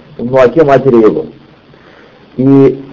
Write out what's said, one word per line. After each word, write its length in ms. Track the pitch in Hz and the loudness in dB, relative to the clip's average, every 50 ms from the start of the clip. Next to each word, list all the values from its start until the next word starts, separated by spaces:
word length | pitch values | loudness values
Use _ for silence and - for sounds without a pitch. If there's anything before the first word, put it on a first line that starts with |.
| _ - - - | _ -20 -16 -14
в 80 | 117 | -10
молоке 380 | 120 131 131 127 120 117 165 156 | -4 -2 0 0 0 0 0 0
матери 320 | 143 - 131 131 135 120 | 0 0 0 0 0 2
его. 320 | 117 110 104 - - - - - - - _ _ _ _ _ _ _ _ _ _ _ - _ _ _ _ _ - | 2 2 2 0 -2 -6 -12 -14 -20 -20 _ _ _ _ _ _ _ _ _ _ _ -20 _ _ _ _ _ -8
И 480 | - 131 135 139 139 135 131 - - - - | -4 0 2 2 2 2 2 0 -4 -10 -20